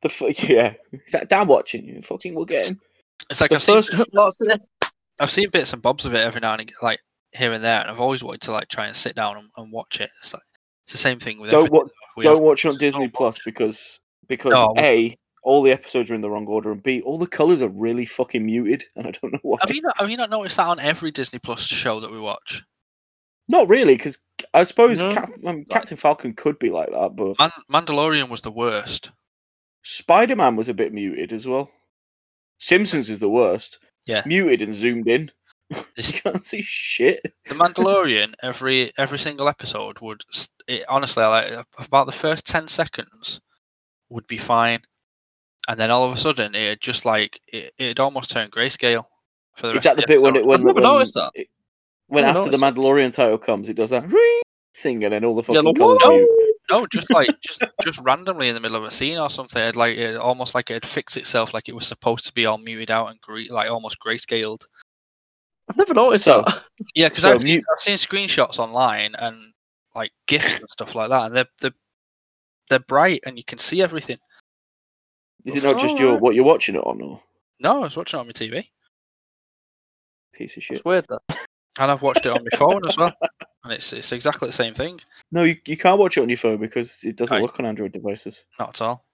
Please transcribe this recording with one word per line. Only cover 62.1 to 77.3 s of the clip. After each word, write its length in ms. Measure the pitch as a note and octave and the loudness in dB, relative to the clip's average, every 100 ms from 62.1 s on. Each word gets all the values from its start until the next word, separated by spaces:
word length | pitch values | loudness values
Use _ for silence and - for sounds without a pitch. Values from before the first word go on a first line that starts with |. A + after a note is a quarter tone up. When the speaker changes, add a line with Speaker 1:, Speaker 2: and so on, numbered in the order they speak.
| A#2 - | -2 -4
Speaker 2:
to 60 | |
be 120 | - A2+ | -2 -2
all 120 | A2 | -2
muted 320 | A2 A2+ A2+ | -8 -12 -4
out 180 | A2+ A2+ | -2 -2
and 100 | A2 | -10
gre-, 300 | - A2 A2+ | -16 -14 -8
like, 180 | A#2+ G#2+ | -4 -4
almost 260 | A#2 A2 - | -4 -8 -12
grayscaled. 640 | - A2+ - A#2 A2 A2 - _ - _ _ _ _ _ _ _ _ | -8 -6 -4 -4 -4 -8 -16 _ -20 _ _ _ _ _ _ _ _
Speaker 3:
I've 80 | A3 | -2
never 160 | G4 C4 | 2 4
noticed 300 | B3 G#3 - | 4 4 6
Speaker 1:
So, 180 | C3 - | 4 4
Speaker 3:
that. 180 | - - _ - - | -2 -8 _ -10 0
Speaker 2:
Yeah, 140 | D#3+ | 2
'cause 140 | - | 4
Speaker 1:
so 100 | F3+ | 4
Speaker 2:
I've 80 | G#3 | 4
seen, 100 | C3 | 4
Speaker 1:
mute 100 | E3 - | 0 0
Speaker 2:
I've 80 | D#5+ | -2
seen 140 | - G3+ | -2 -2
screenshots 600 | - G3 G3 - B2 - | -2 -4 -4 0 0 -2
online 540 | A2+ A#2 B2+ G#2+ G#2 G#2+ | -4 0 0 0 -4 -6
and, 160 | A#2 A2+ A2 _ _ _ _ A2+ | -10 -10 -20 _ _ _ _ -10
like, 160 | A2 _ - | -10 _ -2
gifs 320 | D3 - - | 0 0 -4
and 100 | A2 | -8
stuff 240 | - G#2+ A#2 | -14 -10 -6
like 140 | A2 | 0
that, 160 | C3 A2+ | 0 0
and 80 | B2 | -2
they're, 100 | B2+ _ | -4 _
they're, 140 | C3+ - _ _ _ _ _ _ _ _ _ | -8 -8 _ _ _ _ _ _ _ _ _
they're 100 | C3 | 0
bright 420 | - C3+ F3 E3+ - | 2 2 2 0 -6
and 100 | B2 | -14
you 60 | |
can 140 | - - | -16 -4
see 220 | - E3+ | -2 0
everything. 360 | F#3 D#3+ - B2 _ _ _ _ _ _ _ _ _ _ _ _ - | 0 -2 -10 -12 _ _ _ _ _ _ _ _ _ _ _ _ -8
Speaker 1:
Is 100 | C#3 | -2
it 80 | |
not 100 | C#3 A3 | 2 2
just 160 | C#4 D4 | 2 2
Speaker 3:
Alright. 40 | |
Speaker 1:
your, 200 | C3 - | 4 4
what 140 | B2+ A2+ | 4 4
you're 80 | C3 | 6
watching 300 | D#3+ - F#2+ | 4 2 -4
it 80 | - | -4
on, 140 | A1 | -8
or? 180 | C2 - _ | -10 -18 _